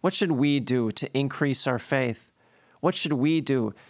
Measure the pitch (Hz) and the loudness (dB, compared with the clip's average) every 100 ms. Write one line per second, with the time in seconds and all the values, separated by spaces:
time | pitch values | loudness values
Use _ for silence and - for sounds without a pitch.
0 | 180 185 190 139 143 143 120 127 113 104 | -2 0 0 2 2 2 2 0 0 -2
1 | - 131 139 - 143 131 - 120 - 139 | -4 -2 -2 0 0 0 0 -2 0 -2
2 | 127 113 - _ _ _ _ _ 165 185 | 0 -4 -12 _ _ _ _ _ -2 -2
3 | 160 147 143 160 113 135 110 - - | -2 0 2 0 0 0 -2 -6 -20